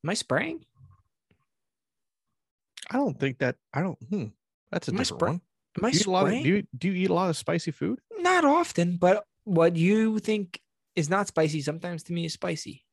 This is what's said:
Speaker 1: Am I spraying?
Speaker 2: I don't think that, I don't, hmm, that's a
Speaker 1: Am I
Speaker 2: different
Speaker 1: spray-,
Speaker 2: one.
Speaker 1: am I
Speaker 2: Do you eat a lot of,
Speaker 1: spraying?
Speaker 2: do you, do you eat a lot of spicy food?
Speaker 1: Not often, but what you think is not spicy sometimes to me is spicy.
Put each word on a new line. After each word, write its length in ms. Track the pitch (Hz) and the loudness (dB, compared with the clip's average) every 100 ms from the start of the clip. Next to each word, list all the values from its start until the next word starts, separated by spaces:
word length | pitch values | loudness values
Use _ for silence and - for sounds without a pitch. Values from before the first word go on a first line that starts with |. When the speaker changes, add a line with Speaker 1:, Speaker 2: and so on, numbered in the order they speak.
Speaker 1:
Am 60 | 147 | -4
I 40 | |
spraying? 520 | 220 - 131 160 330 _ _ - - _ _ _ _ _ _ _ _ _ _ _ _ _ _ _ _ _ - - | -4 0 -2 -2 -8 _ _ -20 -20 _ _ _ _ _ _ _ _ _ _ _ _ _ _ _ _ _ -20 -6
Speaker 2:
I 60 | 240 | -2
don't 220 | 277 143 | -2 -2
think 200 | 135 127 | -4 0
that, 160 | 127 - _ | -2 -4 _
I 80 | 135 | -4
don't, 160 | 180 - 117 | -4 -6 -6
hmm, 160 | 196 107 _ _ _ _ | -6 -6 _ _ _ _
that's 160 | 175 - | -6 -4
a 40 | |
Speaker 1:
Am 60 | 196 | -4
I 60 | |
Speaker 2:
different 160 | 254 - | -4 -2
Speaker 1:
spray-, 100 | 170 | -2
Speaker 2:
one. 100 | 175 _ _ _ - | -2 _ _ _ -4
Speaker 1:
am 60 | 214 | 0
I 60 | |
Speaker 2:
Do 60 | - | 0
you 40 | |
eat 40 | 196 | 2
a 60 | |
lot 120 | 185 | 2
of, 60 | 190 | 2
Speaker 1:
spraying? 140 | 226 | 2
Speaker 2:
do 60 | 139 | 2
you, 140 | 202 - 123 | 0 -2 -4
do 100 | 185 | -2
you 40 | 185 185 | 0 2
eat 40 | |
a 40 | |
lot 160 | 175 185 | 2 2
of 80 | 156 | -2
spicy 340 | - 165 - | -2 -2 -2
food? 280 | - 160 247 _ 440 | -4 -4 -4 _ -2
Speaker 1:
Not 260 | 359 370 302 | 2 4 6
often, 520 | 302 339 - 175 175 | 4 2 0 0 4
but 260 | 175 208 - _ - | 4 4 0 _ -2
what 300 | 170 165 170 | 4 4 4
you 440 | 170 214 220 214 | 4 4 2 0
think 400 | 208 214 190 - _ _ _ - | -2 -2 -4 -12 _ _ _ -4
is 140 | 151 | 0
not 180 | 190 196 | 0 0
spicy 340 | - 160 156 | 0 0 0
sometimes 420 | 139 160 175 170 | -4 -6 -8 -10
to 100 | - | -6
me 120 | 170 165 | -6 -6
is 80 | |
spicy. 500 | - 180 160 - - _ | -6 -6 -6 -8 -16 _